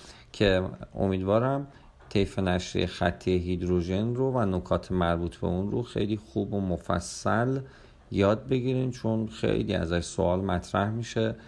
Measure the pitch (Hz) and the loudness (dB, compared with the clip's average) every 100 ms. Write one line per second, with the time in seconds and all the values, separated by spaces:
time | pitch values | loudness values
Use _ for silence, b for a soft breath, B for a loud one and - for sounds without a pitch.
0 | B B B - 101 92 92 - - 107 | B B B 2 4 4 0 -6 -14 -2
1 | 98 95 92 107 131 139 143 B B - | 0 0 2 2 2 0 -4 B B -20
2 | - 107 95 - 95 90 - 92 90 - | -4 0 0 0 0 0 0 -2 -2 0
3 | 90 - - 90 87 87 90 90 85 92 | -2 0 0 0 0 -2 0 0 2 -2
4 | 113 120 135 127 101 92 92 90 - 92 | -2 0 -2 0 0 -2 0 -2 0 0
5 | 85 85 85 - 90 90 101 117 117 - | 2 0 -2 -4 -2 -2 -2 -4 -4 -4
6 | 104 107 - 107 101 104 95 85 - 90 | -2 -2 -4 -4 -2 -2 -2 -4 -2 -2
7 | - - 98 104 123 135 131 B B B | -2 -4 0 2 0 -2 -6 B B B
8 | - 98 98 113 127 131 123 127 127 123 | -6 2 4 2 0 -2 0 0 -2 -2
9 | 117 113 110 - 113 107 110 92 82 87 | -2 -2 -2 0 2 2 2 0 2 0
10 | 85 - 87 90 95 90 - 98 101 113 | 0 0 2 2 2 0 0 0 2 0
11 | 113 117 110 113 | -4 0 0 -2